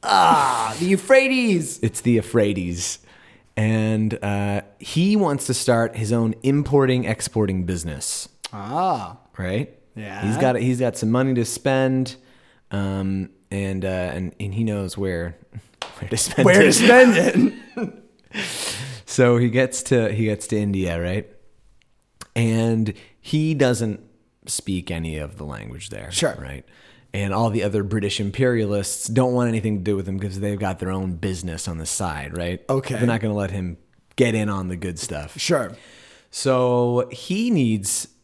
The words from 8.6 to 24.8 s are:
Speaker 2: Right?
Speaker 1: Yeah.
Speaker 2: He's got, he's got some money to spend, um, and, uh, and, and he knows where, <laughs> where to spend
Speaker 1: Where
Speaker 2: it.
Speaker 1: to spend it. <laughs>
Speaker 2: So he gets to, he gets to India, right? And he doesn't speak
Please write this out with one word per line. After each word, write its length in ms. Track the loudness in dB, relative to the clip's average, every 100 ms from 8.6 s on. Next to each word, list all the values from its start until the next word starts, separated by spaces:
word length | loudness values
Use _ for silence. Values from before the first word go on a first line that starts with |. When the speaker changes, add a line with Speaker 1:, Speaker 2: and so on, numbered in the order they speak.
| -8 -2 -2 -2 -6 -14 _ -8
Speaker 2:
Right? 360 | -4 -4 -4 -10 _ -14
Speaker 1:
Yeah. 320 | -12 -6 -4
Speaker 2:
He's 80 | 0
got, 220 | 0 2
he's 220 | 0 0
got 160 | 0 0
some 120 | 0
money 240 | 2 2 0
to 100 | -2
spend, 720 | -2 0 2 2 2 -2 -6 _ _ _ _ _
um, 580 | -4 -2 -2 -2 -4 -6 _ _
and, 360 | -6 -4 -4 -4
uh, 20 |
and, 480 | -4 -4 -4 -6 -6
and 120 | -8
he 120 | -2 -2
knows 320 | -2 -4 -4
where, 400 | -4 -4 -6 -10 _ -20 -20
<laughs> 340 | _ -16 -12
where 100 | -6
to 80 | -2
spend 280 | -2 4 6
Speaker 1:
Where 140 | 8
Speaker 2:
it. 40 | 8
Speaker 1:
to 80 |
spend 800 | 6 8 10 10 8 4 4 2 0 -14 -10
it. 160 | -10 -10 -20 _ _ -10
<laughs> 680 | -8 -6 -6 -8 -10 -12 -6
Speaker 2:
So 320 | 4 4 6
he 120 | 4
gets 320 | 2 0 -2
to, 280 | 0 2 2
he 140 | 0 0
gets 220 | -2 -2
to 100 | -2
India, 420 | 0 0 -2 -2
right? 300 | -4 -4 -8 -20 -20 _ _ _ _ _ _ _ -8 -2
And 580 | 0 2 2 2 0 -4 -16 _
he 340 | -4 0 0
doesn't 480 | 2 2 2 -2 -4 -12 _ _ _ -8
speak 460 | -8 -4 -6